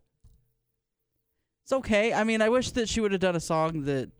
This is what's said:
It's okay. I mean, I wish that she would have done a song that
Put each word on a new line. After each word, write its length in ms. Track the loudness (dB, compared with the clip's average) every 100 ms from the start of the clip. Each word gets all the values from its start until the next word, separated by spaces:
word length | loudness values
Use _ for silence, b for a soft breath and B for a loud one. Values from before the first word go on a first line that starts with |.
| _ _ -20 _ _ _ _ _ _ _ _ _ _ _ _ _ -4
It's 80 |
okay. 400 | -2 2 2 2
I 100 | 0
mean, 180 | 0 2
I 80 | 2
wish 220 | 2 0
that 180 | -2 -2
she 100 | -2
would 100 | 0
have 100 | 0
done 140 | 0 0
a 40 |
song 440 | -2 0 0 -2
that 260 | -2 -2 -4